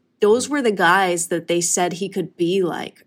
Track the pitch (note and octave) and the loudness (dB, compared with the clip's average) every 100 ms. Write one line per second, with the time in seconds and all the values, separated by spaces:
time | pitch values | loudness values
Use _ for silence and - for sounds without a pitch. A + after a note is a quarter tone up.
0 | _ _ G#3 A#3+ C4 C#4+ A3+ F#3+ E3+ F#3+ | _ _ 2 2 0 0 0 2 4 4
1 | F#3 F3 - E3+ E3+ E3+ E3+ G3 F3 F3 | 2 -2 -4 -4 -2 -2 -2 -2 -2 -4
2 | G3 F#3+ E3 - E3+ F#3+ F3 - - - | -6 -6 -8 -2 0 0 -2 -4 -10 -16